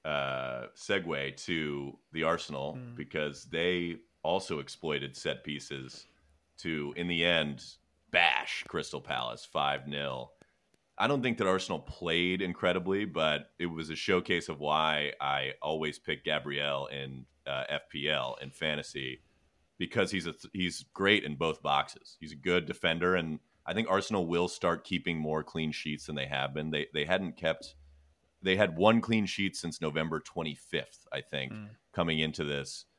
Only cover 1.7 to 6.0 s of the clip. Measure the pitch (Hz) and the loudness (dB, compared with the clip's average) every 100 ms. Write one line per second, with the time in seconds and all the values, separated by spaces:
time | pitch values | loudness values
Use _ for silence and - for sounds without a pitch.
1.7 | 71 69 - _ 80 80 85 - 69 71 | -4 -6 -12 _ 0 2 2 -2 -6 -6
2.7 | 71 120 120 73 80 73 71 - 80 87 | -6 -12 -10 -4 -2 -2 -4 -6 0 2
3.7 | 90 87 85 _ _ 78 92 - 78 69 | 2 -2 -6 _ _ 0 0 0 -6 -6
4.7 | - 82 71 67 - 82 69 - 71 - | -6 -2 -2 -4 -4 -4 -4 -6 -8 -8
5.7 | 69 65 - | -10 -10 -14